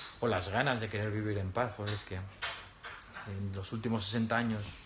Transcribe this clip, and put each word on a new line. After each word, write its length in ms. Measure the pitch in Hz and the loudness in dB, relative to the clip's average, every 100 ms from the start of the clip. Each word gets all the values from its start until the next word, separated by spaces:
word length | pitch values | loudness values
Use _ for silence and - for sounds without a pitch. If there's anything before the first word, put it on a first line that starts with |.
| - - | -6 0
o 60 | 120 | 2
las 200 | 95 90 | 4 4
ganas 320 | 101 139 123 | 4 4 2
de 80 | 107 | 2
querer 220 | 107 107 | 0 0
vivir 260 | 104 107 101 | 2 2 2
en 120 | 92 | 0
paz. 220 | 95 123 110 | 2 0 0
Joder, 160 | 104 | -2
es 120 | 104 | -2
que 100 | - | -4
en 1400 | 92 98 - - - - - - - - - - 98 101 | -6 -6 -6 -6 -6 -12 -14 -12 -12 -12 -12 -8 -4 -2
los 200 | 98 95 | -2 -2
últimos 320 | 117 113 113 | -2 2 2
sesenta 320 | 98 120 113 113 | 2 2 4 4
años, 280 | 120 110 101 - | 4 0 -2 -8